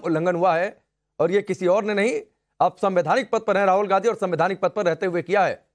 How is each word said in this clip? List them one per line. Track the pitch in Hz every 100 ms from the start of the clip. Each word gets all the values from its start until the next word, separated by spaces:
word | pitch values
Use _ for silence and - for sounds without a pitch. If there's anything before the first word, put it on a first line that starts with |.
| 180
उल्लंघन | 156 180 175
हुआ | 185 165
है, | 202 - _ _ _ _
और | 165
ये | 196
किसी | 196 180 175
और | 202
ने | 208
नहीं, | 202 220 - - _ _ _
अब | 175 -
संवैधानिक | 196 180 156 233 247
पद | 226
पर | 214 202
हैं | 196
राहुल | 190 196
गांधी, | 190 226
और | -
संवैधानिक | 185 160 180 190
पद | 180
पर | 208 180
रहते | 160 190
हुए | 170
किया | 165 202 165
है | - _